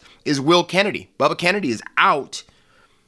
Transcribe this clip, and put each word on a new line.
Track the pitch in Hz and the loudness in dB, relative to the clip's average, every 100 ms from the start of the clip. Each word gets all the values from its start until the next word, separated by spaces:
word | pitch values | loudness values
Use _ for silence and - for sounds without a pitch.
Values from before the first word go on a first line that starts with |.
| - _ | -18 _
is | - 143 | -4 -2
Will | 135 175 | 2 2
Kennedy. | 170 180 202 151 - - | 2 0 -2 -4 -10 -2
Bubba | 143 160 | 0 0
Kennedy | 175 202 165 | -2 0 -2
is | 107 - - | -4 -6 0
out | 185 160 127 - - _ _ _ _ _ | 2 2 -4 -14 -18 _ _ _ _ _